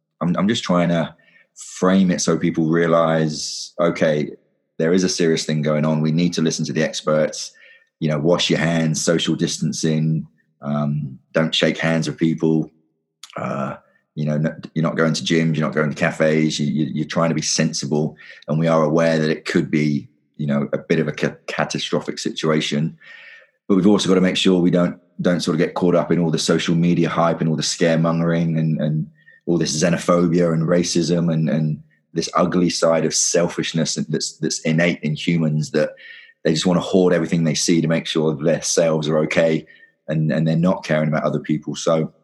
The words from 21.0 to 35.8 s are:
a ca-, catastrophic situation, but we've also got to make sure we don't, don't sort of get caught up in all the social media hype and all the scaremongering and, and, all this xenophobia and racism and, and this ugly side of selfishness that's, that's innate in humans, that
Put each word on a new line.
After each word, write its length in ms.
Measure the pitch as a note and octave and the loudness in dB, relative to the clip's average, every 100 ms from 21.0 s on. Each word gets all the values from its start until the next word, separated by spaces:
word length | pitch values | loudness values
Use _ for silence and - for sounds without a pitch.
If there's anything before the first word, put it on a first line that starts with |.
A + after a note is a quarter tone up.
| D2+ | -2
a 40 | |
ca-, 240 | - D2 - - | -2 -4 -6 -10
catastrophic 720 | - D#2 D2+ - D2 - - | -6 -4 -4 -4 -4 -4 -8
situation, 800 | - - D#2 D#2 - D2 D#3 - - - - - - _ - | -8 -4 0 0 0 -2 -2 -6 -20 -20 -20 -20 -20 _ 0
but 100 | G2 | 2
we've 100 | F#2 | 4
also 240 | G2 F2+ | 4 4
got 60 | F#2 | 2
to 40 | |
make 160 | F#2 - | 2 2
sure 240 | F#2+ F2+ | 2 4
we 100 | F2 | 4
don't, 300 | F2 F2 - _ - | 4 2 -2 _ -4
don't 180 | F#2 E2 | 0 0
sort 140 | E2 | 0
of 40 | D#2+ | 0
get 140 | E2+ | 0
caught 220 | - F2 | 0 2
up 180 | F2 D2+ | 2 2
in 60 | E2+ | 2
all 120 | E2 | 2
the 80 | D#2 | 0
social 360 | - E2 - | 0 0 2
media 340 | E2 F2 E2+ D#2+ | 2 2 2 0
hype 320 | E2 E2 E2+ | 0 0 0
and 80 | D#2+ | -2
all 80 | D#2 | -2
the 60 | |
scaremongering 960 | - - E2+ E2 E2 E2 E2+ E2+ E2 D#2+ | -4 0 2 2 2 0 0 0 0 0
and, 200 | D#2+ D2+ | 0 0
and, 320 | D2+ D#2 - - _ - - | 0 -2 -4 -10 _ -12 -2
all 120 | E2+ | 0
this 240 | D#2+ D2+ | 0 0
xenophobia 720 | F2 E2+ - F2 F2 F2 E2+ | 0 0 2 2 4 2 2
and 120 | E2 | 2
racism 680 | E2 F2 E2+ F2 D#2+ F2 E2+ | 2 2 2 0 0 0 0
and, 160 | D#2+ D#2 | 0 0
and 340 | D#2 D#2 D2+ - _ _ | 0 -2 -4 -8 _ _
this 160 | E2 - | -6 -4
ugly 360 | - E2+ F2+ F2 | 0 0 2 0
side 340 | - E2 D#2+ | 2 2 2
of 100 | D#2 | 0
selfishness 800 | - - F2 E2+ - D#2+ E2 D2+ | -2 0 0 0 -2 -4 -2 -2
that's, 440 | D2+ C#2+ D#2 - - | -4 -4 -4 -6 -6
that's 220 | D#2 - | -6 -4
innate 400 | D#2+ D#2+ F2 - | -2 2 2 0
in 120 | D2+ | -4
humans, 560 | D2+ - E2+ D#2 D2+ D2 | -4 0 0 2 0 -2
that 200 | D2+ | 0